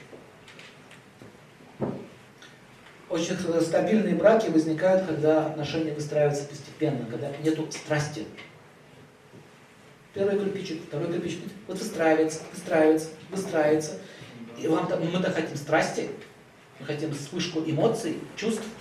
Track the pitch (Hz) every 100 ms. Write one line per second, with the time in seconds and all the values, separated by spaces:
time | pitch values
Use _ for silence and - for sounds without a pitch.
0 | - - - - - - - - - -
1 | - - - - - - - - - -
2 | - - - - - - - - - -
3 | - 160 170 185 165 165 156 - - 214
4 | 180 165 208 226 175 160 156 156 185 190
5 | 190 151 151 156 156 151 139 165 156 147
6 | 147 151 147 143 - - - - 151 123
7 | 110 117 143 - 151 156 156 - - 151
8 | - - 107 - - - - - - -
9 | - - - - - - - - - -
10 | - 202 196 202 196 - - 160 - 147
11 | 170 - - - - - - - - 165
12 | 160 160 160 151 - - - 165 156 160
13 | - - - 185 185 165 151 156 156 -
14 | - - - - - - 151 190 170 -
15 | 165 180 - 165 151 139 - 156 - -
16 | - - - - - - - - 135 143
17 | 156 143 - 180 - 156 156 143 226 220
18 | 170 - - - 214 220 - -